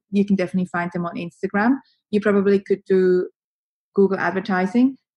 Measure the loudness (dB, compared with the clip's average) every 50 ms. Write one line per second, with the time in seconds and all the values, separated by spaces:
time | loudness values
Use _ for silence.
0 | _ _ -2 -2 0 2 0 0 0 -2 -2 -4 -4 -4 -4 -6 -6 -6 -6 -6
1 | -8 -8 -8 -10 -12 -12 -10 _ -8 -4 -2 0 0 0 0 -2 -4 _ _ _
2 | _ _ -4 -2 0 2 2 2 2 2 2 2 0 -2 -4 -4 -2 0 0 2
3 | 2 2 2 0 0 -4 -10 _ _ _ _ _ _ _ _ _ _ _ 0 2
4 | 2 2 2 -2 -4 -4 -4 -4 -4 -2 -2 -2 -2 0 2 2 2 2 0 -4
5 | _ _ _